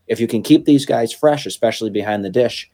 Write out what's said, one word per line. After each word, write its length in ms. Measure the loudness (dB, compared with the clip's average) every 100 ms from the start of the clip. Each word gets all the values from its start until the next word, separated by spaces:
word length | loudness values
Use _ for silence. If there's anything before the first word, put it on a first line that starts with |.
| -6
If 140 | -4
you 60 | -2
can 160 | -2
keep 240 | 4 4 4
these 180 | 2
guys 280 | 2 -2 -2
fresh, 340 | 0 0 0 -4
especially 420 | -4 -2 -2 -4
behind 360 | -4 -4 -4
the 60 | -2
dish, 400 | 0 0 -2 -14